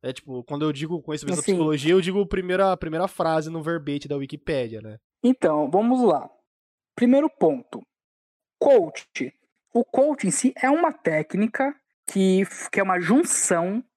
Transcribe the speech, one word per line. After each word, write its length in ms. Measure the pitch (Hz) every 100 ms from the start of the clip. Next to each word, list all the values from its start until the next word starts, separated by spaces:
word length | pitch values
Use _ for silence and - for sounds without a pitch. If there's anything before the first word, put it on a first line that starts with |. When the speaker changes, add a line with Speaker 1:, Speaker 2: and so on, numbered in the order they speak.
Speaker 1:
É, 100 | 127
tipo, 320 | 131 - 127
quando 200 | 120 143
eu 80 | 156
digo 300 | 139 156 170
conhecimento 340 | 143 151 - 180
da 60 |
Speaker 2:
Sim. 20 |
Speaker 1:
psicologia, 480 | - 185 156 151 143
eu 80 | 185
digo 180 | 175 190
a 40 | 196
primeira, 440 | 185 180 180 196
a 40 | 180
primeira 300 | 165 160 190
frase 420 | - 165 160 156
no 120 | 165
verbete 460 | 156 170 143 143 143
da 80 | 143
Wikipédia, 640 | 139 147 - 147 120 107
né? 160 | 107 107 _ _
Speaker 2:
Então, 480 | 247 254 180 151 147
vamos 320 | 185 233 254
lá. 260 | 240 147 - _ _ _ _ _ _ -
Primeiro 340 | 247 269 311
ponto. 520 | _ 165 143 - - - _ _ _ _ _ _ _
Coach. 720 | - 262 160 - - - 131 _ _ _ _
O 100 | 233
coach 420 | - - 285 294 196
em 40 |
si 220 | 160 247 -
é 140 | 262
uma 220 | 302 339
técnica 840 | - - 156 156 180 214 - 269 285 _ _ -
que 320 | 196 190 185
f-, 280 | 190 - -
que 100 | -
é 20 |
uma 180 | 190 185
junção 840 | 165 247 339 - - 175 175 214 -